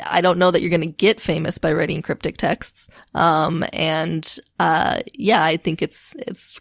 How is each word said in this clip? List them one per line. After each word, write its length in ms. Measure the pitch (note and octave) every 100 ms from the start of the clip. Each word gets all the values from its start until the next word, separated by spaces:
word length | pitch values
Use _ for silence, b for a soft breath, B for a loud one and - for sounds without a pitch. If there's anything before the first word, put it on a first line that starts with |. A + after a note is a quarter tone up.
| -
I 160 | F3
don't 160 | F3+ F3
know 140 | F3+
that 100 | F3
you're 80 | F3
gonna 160 | E3+ D#3+
get 340 | - G3 D#4
famous 380 | - E3 D#3+ -
by 160 | D#3+
writing 280 | D#3 D#3 E3
cryptic 340 | - - E3 -
texts. 500 | F3 - - - - B B -
Um, 500 | E3 D#3 D#3 E3 -
and, 640 | - D#3+ D#3+ D#3+ D#3+ - - - -
uh, 420 | F3 D#3+ - - - -
yeah, 280 | G3 A3
I 140 | D#3+ E3
think 240 | - D#3+
it's, 320 | - - - D4
it's 400 | - F#3 - -